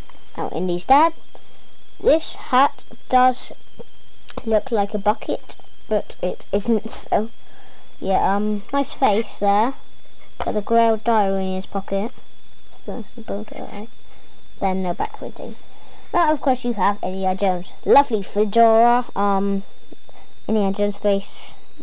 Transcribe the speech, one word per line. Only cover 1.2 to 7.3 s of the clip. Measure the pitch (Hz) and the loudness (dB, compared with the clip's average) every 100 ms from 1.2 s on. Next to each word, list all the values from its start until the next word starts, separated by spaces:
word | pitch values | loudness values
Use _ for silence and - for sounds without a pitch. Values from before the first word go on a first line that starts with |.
| - - - - - - - - | -2 -4 -2 -2 -2 -2 -2 0
This | - 208 - - | 2 2 0 -2
hat | - 254 285 - - - - | 0 2 2 0 -2 -2 0
does | 254 254 240 - - - - - - - - - - 226 | 2 4 2 -2 -2 -2 -2 -2 -2 -2 -2 -2 -2 0
look | 220 214 | 0 2
like | 220 202 | 0 0
a | 208 | 0
bucket, | 196 233 - - - - - - - | 0 0 0 -2 -2 -2 -2 -2 0
but | 220 - - | 0 0 0
it | 185 - - | 0 0 0
isn't, | 202 214 220 226 | 0 2 2 2
so... | - - - 220 | 0 0 0 0